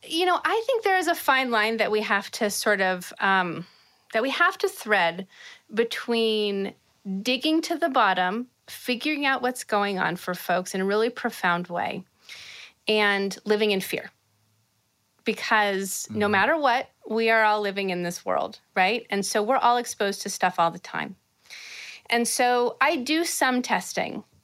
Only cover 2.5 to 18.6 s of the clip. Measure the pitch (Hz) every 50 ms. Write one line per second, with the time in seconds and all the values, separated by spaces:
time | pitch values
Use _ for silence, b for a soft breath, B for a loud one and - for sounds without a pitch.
2.5 | 196 - - 220 208 196 190 185 185 180 175 - - - - 196 190 190 180 175
3.5 | - - 175 b b b b b b b b _ - 220 233 269 254 - 339 359
4.5 | 370 - - 381 - - - 220 214 196 170 170 170 180 190 B B B B B
5.5 | B B B _ 220 214 233 233 - - - - 233 226 226 220 220 214 208 202
6.5 | 202 196 196 196 - _ _ _ _ _ _ 196 190 196 214 247 254 254 262 311
7.5 | 311 320 320 - 349 285 339 339 262 269 220 196 185 185 180 180 202 233 247 -
8.5 | _ _ _ - - - - - 247 233 - 302 302 285 294 269 269 254 247 247
9.5 | 254 - - - 220 202 202 202 196 180 - 165 175 180 - - 180 180 - -
10.5 | 175 180 185 - - 190 190 196 202 214 226 240 240 - - 240 - - - 180
11.5 | 175 175 175 - 175 175 - - - 185 185 - _ B B B B B B B
12.5 | B B B B B B _ - 214 214 208 202 202 196 196 196 190 - - 208
13.5 | 214 208 220 214 202 190 190 - - - - - - _ _ _ _ _ _ _
14.5 | _ _ _ _ _ _ _ _ _ _ _ _ _ _ _ 233 208 - - -
15.5 | 233 214 208 202 196 190 196 190 - - - - 214 214 208 208 208 190 202 254
16.5 | 320 320 294 254 233 262 262 - _ _ _ - 220 226 226 226 226 220 220 214
17.5 | 214 214 208 196 196 202 196 190 180 180 175 175 175 - - - - 73 73 -
18.5 | 214 -